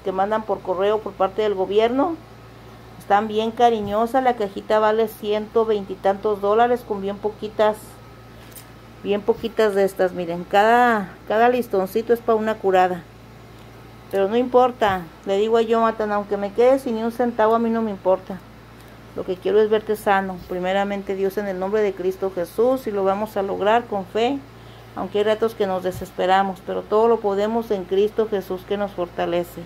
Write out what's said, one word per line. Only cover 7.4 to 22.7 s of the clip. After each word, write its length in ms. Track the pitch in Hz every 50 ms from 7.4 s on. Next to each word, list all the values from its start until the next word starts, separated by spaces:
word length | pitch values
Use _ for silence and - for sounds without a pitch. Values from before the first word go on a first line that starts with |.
| 214 214 - - 214 214 214 - - - - - - - - - - - - - - - - - - - - - - - - -
bien 200 | - 190 202 202
poquitas 520 | 196 240 226 - 226 220 - - 220 214 190
de 120 | 196 196
estas. 260 | 190 190 - 185 180
Miren, 320 | 180 175 175 165 170 175 175
cada, 680 | - - 202 208 220 233 240 247 240 226 208 190 175 - - - -
cada 200 | 208 220 233 247
listoncito 640 | 254 247 240 - - 190 190 185 - 226 226 - 233
es 60 | 226
pa' 160 | - 240 226
una 200 | 214 220 220 214
curada. 460 | 214 - 190 185 185 185 180 180 175 - - - - - - - - - - - - - - - - - - - - - -
Pero 160 | - 196 196
no 100 | 190 220
importa, 640 | 240 254 254 254 247 254 254 247 - 226 202 190 185 170 156 - - -
le 140 | 202 196 196
digo 180 | 214 220 233
a 60 | 233 233
Jonathan, 480 | 226 233 226 226 226 220 220 214 208
aunque 260 | 208 208 202 202 202
me 160 | 196 202 196 196
quede 240 | 233 240 254 269
sin 160 | 269 269 262 226
ni 80 | 220
un 100 | 226 233
centavo, 440 | 226 - 247 240 233 226 214 220 226
a 20 |
mí 140 | 226 233 226
no 100 | 226 226
me 80 | 226 220
importa. 480 | 196 185 - 208 226 233 - - 190 180 - - - - - - - - - - - - - - -
Lo 100 | - -
que 120 | - 185
quiero 220 | 180 - 190 196 214
es 120 | 214 208
verte 240 | 220 214 214 220 208
sano, 420 | 214 - 220 196 196 196 190 185 175 -
primeramente 680 | - 185 180 180 185 190 196 202 202 202 196 196 202 196
Dios, 240 | 190 190 190 190 214
en 80 | 208
el 100 | 202 185
nombre 240 | 180 190 196 214 220
de 120 | 214 202 190
Cristo 380 | 185 175 185 185 - 190 190 190
Jesús, 500 | 180 175 170 - - 226 254